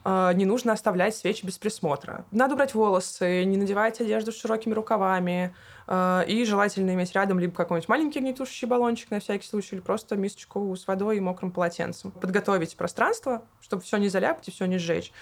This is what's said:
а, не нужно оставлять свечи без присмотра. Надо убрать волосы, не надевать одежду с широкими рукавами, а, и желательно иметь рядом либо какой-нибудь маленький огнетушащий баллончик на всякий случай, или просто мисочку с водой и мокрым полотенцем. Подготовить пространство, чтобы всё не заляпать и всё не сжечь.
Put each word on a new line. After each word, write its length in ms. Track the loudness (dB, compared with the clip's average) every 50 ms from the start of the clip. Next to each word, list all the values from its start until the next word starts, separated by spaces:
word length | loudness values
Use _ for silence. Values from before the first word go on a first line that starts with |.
| -2
а, 300 | 0 2 4 4 4 4
не 120 | 4 4
нужно 280 | 2 2 2 2 0 0
оставлять 420 | 2 0 0 2 2 2 0 0
свечи 300 | 0 -2 -2 -2 -2 -4
без 140 | -8 -8 -6
присмотра. 680 | -4 -6 -4 -2 -2 0 0 -2 -4 -8 -12 -12 -10 -2
Надо 240 | 2 2 2 4 4
убрать 180 | 2 2 2 2
волосы, 720 | 2 4 4 4 2 2 -2 -4 -2 0 2 2 2 2
не 120 | 2 2
надевать 440 | 2 2 2 2 2 2 0 0 0
одежду 300 | -2 0 0 0 -2 -4
с 40 | -6 -6
широкими 340 | -4 -2 -2 -2 0 -2 -2
рукавами, 840 | -2 0 0 0 2 2 2 2 2 0 0 0 0 -2 -4 -6 -10 -20 -20 -20 -14 -6
а, 380 | -2 0 2 2 4 2 2 2
и 160 | 2 0 0 2
желательно 520 | 2 2 2 2 0 0 0 0 0 0
иметь 180 | 0 -2 0 0
рядом 240 | 0 2 2 2
либо 160 | 2 0 0 0
какой-нибудь 340 | -2 -2 0 0 -2 0
маленький 300 | 2 2 2 2 0 -2
огнетушащий 500 | -2 -2 -2 -4 -4 -6 -8 -6 -6 -2
баллончик 440 | 0 2 2 2 2 0 -2 -4 -6
на 80 | -6 -4
всякий 280 | -4 -4 -4 -6 -6
случай, 280 | -6 -6 -6 -6 -6 -8
или 60 | -6
просто 340 | -4 -2 -2 -2 -2 -4 -2
мисочку 600 | -2 -2 -2 -4 -10 -14 -8 -6 -4 -4 -4 -4
с 120 | -4 -4
водой 300 | -4 -2 -2 0 0 0
и 20 | 0
мокрым 320 | 0 -2 -2 -4 -6 -4
полотенцем. 600 | -2 -2 -2 -2 -2 -4 -6 -6 -6 -8 -12 -14
Подготовить 640 | -10 -6 -2 0 0 0 2 2 2 2 0 -2 -4
пространство, 680 | -6 -6 -4 0 0 2 2 0 0 -2 -4 -4 -6 -8 -14 _ _
чтобы 220 | -10 -6 -6 -6 -4
всё 140 | -2 0
не 120 | 0 2 2
заляпать 380 | 2 2 2 0 0 -2 -6
и 40 | -12
всё 140 | -8 -4 -2
не 140 | 0 0 0
сжечь. 340 | 0 0 -2 -2 -4 -6 -12 -20